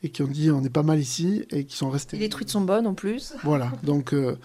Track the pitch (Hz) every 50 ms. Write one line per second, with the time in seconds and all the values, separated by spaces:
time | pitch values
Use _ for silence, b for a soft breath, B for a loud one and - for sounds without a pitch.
0 | - 151 - - 143 135 139 151 151 156 151 135 131 135 123 156 147 156 156 151
1 | 143 - - - 170 180 202 214 - - 151 143 139 139 - - 147 135 135 143
2 | - - - 208 214 214 - - 220 - - 208 190 180 196 220 233 208 190 -
3 | - 196 220 262 - - 311 254 - 147 151 139 123 120 123 - - 143 143 143
4 | 131 - 147 143 135 123 117 -